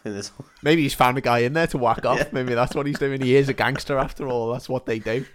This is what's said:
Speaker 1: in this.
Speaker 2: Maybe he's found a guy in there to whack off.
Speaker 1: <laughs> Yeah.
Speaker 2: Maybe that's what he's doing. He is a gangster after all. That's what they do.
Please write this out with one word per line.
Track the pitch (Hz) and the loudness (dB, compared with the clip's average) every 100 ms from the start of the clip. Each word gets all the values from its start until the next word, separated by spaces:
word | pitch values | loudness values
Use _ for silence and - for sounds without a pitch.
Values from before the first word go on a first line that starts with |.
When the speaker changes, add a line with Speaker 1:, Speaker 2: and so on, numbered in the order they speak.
| 107 | -10
Speaker 1:
in | |
this. | 101 101 - - _ | -8 -10 -14 -20 _
Speaker 2:
Maybe | 147 165 | 2 2
he's | 139 | 2
found | - 123 131 | 2 2 2
a | |
guy | 123 120 | 2 2
in | 120 | 2
there | 156 165 | 2 0
to | 139 | 0
whack | 120 110 120 | 0 2 0
off. | 127 | 0
Speaker 1:
<laughs> | |
Yeah. | - | 0
Speaker 2:
Maybe | 135 127 117 | -2 -2 0
that's | 123 | 0
what | 147 143 | 0 -4
he's | - | -2
doing. | 139 135 | -2 0
He | 127 135 | 4 4
is | 139 | 4
a | |
gangster | 127 117 139 - 135 | 2 -2 -2 -2 -2
after | 139 - 139 | -2 -4 -4
all. | 123 117 | -2 -2
That's | 123 - | -4 -4
what | 131 - | -6 -4
they | 113 | -4
do. | 107 120 123 | -2 -4 -4